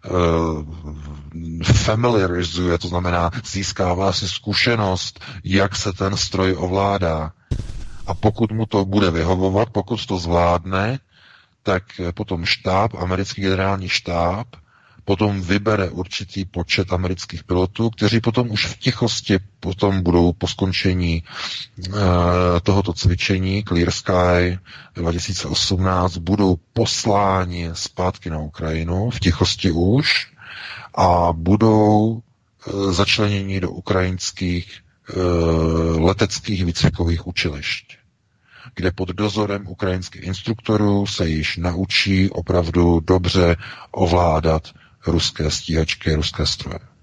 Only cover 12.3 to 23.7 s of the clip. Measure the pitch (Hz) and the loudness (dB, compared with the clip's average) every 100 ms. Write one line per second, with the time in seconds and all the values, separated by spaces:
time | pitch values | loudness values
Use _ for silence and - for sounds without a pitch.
12.3 | 87 82 - - 95 107 - 90 92 98 | -4 -2 -2 0 0 0 -2 -4 -2 -4
13.3 | - 95 95 95 98 92 - - 87 85 | -2 -2 0 0 -2 -2 -4 -2 -2 0
14.3 | 98 120 - _ _ _ - - 95 107 | -2 -8 -16 _ _ _ -14 -4 0 0
15.3 | 101 87 101 104 101 92 90 90 - 92 | 0 -2 0 0 0 -2 -4 -8 -8 -8
16.3 | - 90 - 85 - 92 87 90 90 - | -8 -8 -6 -4 -2 0 -2 -2 -6 -8
17.3 | 85 - 90 92 - 113 113 - 117 117 | -14 -2 0 0 0 -2 0 0 2 0
18.3 | 113 120 107 - - - - 117 - - | 0 0 -2 -4 -2 -4 0 -2 -2 0
19.3 | 95 - _ 90 92 101 95 87 85 87 | 0 0 _ -8 0 0 2 2 4 4
20.3 | 87 90 - 95 90 98 90 87 82 - | 2 -4 -2 -2 0 0 2 0 -2 -4
21.3 | - - - - - 90 104 95 90 87 | -12 -10 -10 -12 -12 -8 0 2 4 4
22.3 | 90 90 87 95 98 95 85 - 87 - | 4 2 2 2 2 2 0 2 2 0
23.3 | 95 95 98 104 | 0 0 -2 0